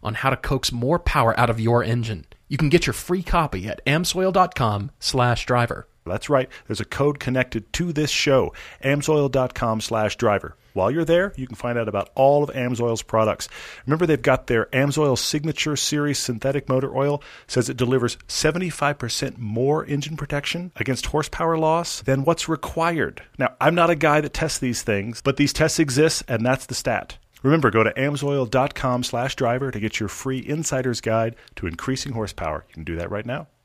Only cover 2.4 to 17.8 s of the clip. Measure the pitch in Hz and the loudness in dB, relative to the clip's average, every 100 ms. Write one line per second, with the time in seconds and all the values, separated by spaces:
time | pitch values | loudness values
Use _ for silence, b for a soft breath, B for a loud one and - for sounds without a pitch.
2.4 | _ 143 151 170 151 110 - 185 175 175 | _ 0 4 4 2 -4 -2 -4 0 0
3.4 | 156 95 98 - - 151 180 185 190 185 | 0 -4 -6 -4 0 0 0 0 2 2
4.4 | 180 - 117 101 113 _ - 131 123 117 | 2 2 0 0 -4 _ -4 2 2 2
5.4 | - 123 120 - - _ - 98 - 139 | 0 0 0 -4 -12 _ -6 -6 2 2
6.4 | 131 B - 113 107 - 143 143 - 127 | 2 B -8 -6 -6 0 0 0 -2 0
7.4 | 127 117 - - 175 151 151 - - 135 | 0 -4 -6 -4 -2 0 -2 0 4 4
8.4 | 98 B B B 135 143 147 151 139 131 | 2 B B B 0 0 2 2 2 0
9.4 | 127 - 117 110 - 113 107 - 117 98 | -2 -2 -2 -2 -2 -2 -2 2 2 2
10.4 | - - _ - 95 151 160 170 196 165 | -2 -16 _ 0 0 2 4 2 2 -4
11.4 | 127 104 123 120 110 101 - - 135 147 | -10 -8 -4 -2 -2 -4 -4 4 6 6
12.4 | 147 - 123 117 120 117 - 113 110 - | 2 -2 -4 0 0 -2 0 2 2 0
13.4 | - B B B - 156 170 143 131 131 | -6 B B B -2 0 2 2 4 2
14.4 | - 117 - 127 143 143 147 123 - 151 | 2 0 2 2 2 2 2 2 0 -2
15.4 | 156 147 156 143 - 147 147 131 - 113 | -4 -4 -2 -2 -2 0 0 -2 -4 -2
16.4 | 131 139 139 131 131 - 143 143 B B | -2 -2 0 0 0 -2 0 -2 B B
17.4 | - - 113 131 | -4 0 0 0